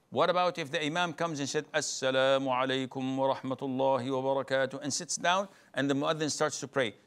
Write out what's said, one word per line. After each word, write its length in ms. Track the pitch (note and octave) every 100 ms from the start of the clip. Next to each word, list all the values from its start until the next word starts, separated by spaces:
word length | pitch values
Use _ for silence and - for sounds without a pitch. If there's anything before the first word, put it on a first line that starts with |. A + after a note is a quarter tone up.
| -
what 200 | A#2+ F3
about 280 | F3 F3+ E3+
if 120 | C#3+
the 120 | D#3+
imam 280 | D3+ E3+ F3
comes 260 | D3+ E3+ C#3+
and 80 | C#3
said, 220 | D#3 C#3+
"Assalamu 760 | D#3 C#3+ - C3 C3 C3+ C3+ C3+
alaikum 680 | B2+ C3 C3 C3 C3+ C3 C3
wa 180 | C3+
rahmatullahi 760 | C3 C3 C3 C#3 C3 C3+ C3+ C3
wa 320 | C3 C3+ C3+
barakatuh," 380 | B2+ C3+ C3+ F3
and 100 | C#3+
sits 240 | - F3 -
down 320 | E3+ F#3 G3+ - -
and 160 | - C#3
the 40 |
muaddin 360 | C#3 D3+ D#3 D3+
starts 300 | - D3+ -
to 80 | C#3
pray? 260 | C#3 A#2 -